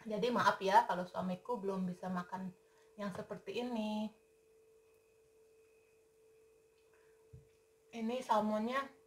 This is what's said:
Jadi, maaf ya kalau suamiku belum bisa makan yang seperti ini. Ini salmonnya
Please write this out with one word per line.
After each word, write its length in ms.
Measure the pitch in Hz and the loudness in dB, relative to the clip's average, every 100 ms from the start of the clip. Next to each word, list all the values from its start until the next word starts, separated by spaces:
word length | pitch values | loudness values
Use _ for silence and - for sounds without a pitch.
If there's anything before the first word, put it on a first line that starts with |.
Jadi, 240 | 220 208 240 | -6 0 2
maaf 320 | 214 196 202 | 4 4 4
ya 240 | 190 190 | 6 6
kalau 240 | 185 180 180 | 6 0 -2
suamiku 480 | - 185 180 - 226 | -4 -4 -4 -4 -4
belum 320 | 196 190 180 | -2 -2 -2
bisa 240 | 175 185 | -4 -4
makan 400 | 180 180 190 185 - _ _ - - | -4 -4 -6 -8 -12 _ _ -18 -8
yang 100 | 202 | -6
seperti 540 | 185 - 196 - 226 | -6 -8 -10 -6 -4
ini. 480 | 247 226 214 214 214 - _ _ _ - - - _ - _ _ _ 440 440 440 440 440 440 440 440 440 440 - - _ _ _ _ _ - - - - - _ _ _ _ | -2 -2 -2 -2 -4 -8 _ _ _ -20 -20 -20 _ -20 _ _ _ _ -20 -20 -20 -20 _ _ _ _ -20 -20 -20 _ _ _ _ _ -20 -20 -20 -20 -20 _ _ _ _
Ini 260 | 233 220 254 | -6 -4 -2
salmonnya 640 | - 226 214 214 226 262 277 - | 2 4 4 2 0 -2 -4 -10